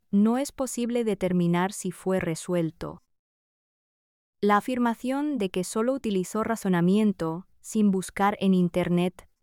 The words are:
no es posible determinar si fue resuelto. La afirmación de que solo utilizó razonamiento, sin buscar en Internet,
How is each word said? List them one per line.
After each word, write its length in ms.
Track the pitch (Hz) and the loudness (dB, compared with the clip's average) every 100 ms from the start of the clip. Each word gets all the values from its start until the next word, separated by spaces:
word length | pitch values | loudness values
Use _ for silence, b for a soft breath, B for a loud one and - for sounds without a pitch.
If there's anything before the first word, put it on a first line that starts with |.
| _ | _
no 280 | 202 214 247 | 2 4 2
es 160 | 277 | -2
posible 500 | - 254 - 233 240 | -6 -6 -4 -2 -2
determinar 680 | 220 190 185 180 170 175 190 | -2 0 0 2 2 2 2
si 180 | - 185 | -2 -8
fue 300 | - 190 185 | -6 -2 0
resuelto. 800 | 175 160 - 175 160 - 151 165 _ _ _ _ _ _ _ _ _ _ _ _ _ - | -2 -4 -2 -2 -2 -4 -12 -12 _ _ _ _ _ _ _ _ _ _ _ _ _ -2
La 160 | 202 208 | 2 2
afirmación 840 | 233 247 240 226 247 269 302 269 | 2 -2 0 -2 -4 -4 -2 -2
de 120 | 190 | -4
que 160 | 185 180 | -4 -4
solo 260 | 220 233 | -2 -2
utilizó 540 | 269 226 190 180 214 220 | -2 -2 -2 -2 -4 -4
razonamiento, 1000 | 226 196 175 175 208 214 190 165 165 - _ | -2 0 2 4 4 2 0 -4 -6 -12 _
sin 320 | - 220 208 | -6 0 2
buscar 460 | 190 - - 202 208 | 2 -2 -2 0 2
en 140 | 196 | 2
Internet, 720 | 185 175 180 175 175 175 - - _ | 4 2 0 0 2 0 -4 -20 _